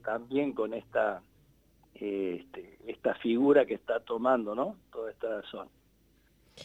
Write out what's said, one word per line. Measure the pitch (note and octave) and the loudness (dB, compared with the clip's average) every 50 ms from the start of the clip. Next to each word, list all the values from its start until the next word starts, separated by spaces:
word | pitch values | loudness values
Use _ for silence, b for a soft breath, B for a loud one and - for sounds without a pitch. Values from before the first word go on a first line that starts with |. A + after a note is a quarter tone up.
| - | 0
también | A2 A2 A#2 A#2+ A#2+ C3+ C#3+ D3 C#3 | -4 -4 -4 -4 -2 0 0 0 0
con | A2+ A2+ G#2+ G#2+ A2+ | 0 -2 -2 -2 -4
esta, | A2 - - - A#2 A2 G#2 G2 F2+ - _ _ - _ _ _ _ _ _ _ _ _ _ - | -6 -8 -2 0 2 2 2 0 -4 -8 _ _ -20 _ _ _ _ _ _ _ _ _ _ -12
eh, | - G#2+ G#2 G2 G2 G2 F2+ F2 E2 | -8 -6 -4 -2 -2 -2 -2 -4 -6
este, | - - - F#2+ F2 - - - G#2+ | -8 -12 -16 -16 -16 -16 -20 -14 -12
esta | A2+ G#2 - - A#2+ - | -12 -6 -2 -2 -2 -2
figura | - - A#2+ A#2 A#2+ C#3 C#3+ D3 C#3+ B2 | 0 0 2 2 4 6 8 8 8 6
que | - G#2+ | 4 0
está | - - - A#2 A#2 | -4 -2 -2 -4 -4
tomando, | - - A#2 A2+ A#2+ B2+ C3 A#2+ A2 G#2 G#2+ | -4 -4 -4 0 2 4 2 2 2 0 -2
¿no?, | A#2+ D3 G3+ G#3 - _ _ | -2 -2 -4 -6 -10 _ _
toda | - A#2+ A2+ A2 | -10 -8 -8 -8
esta | G#2 - A#2 A2+ A2 G#2 | -8 -6 -6 -4 -4 -6
zona. | - - - G2 F#2+ - _ _ _ _ _ _ _ _ _ _ _ _ _ _ _ B B B | -8 -10 -12 -12 -12 -14 _ _ _ _ _ _ _ _ _ _ _ _ _ _ _ B B B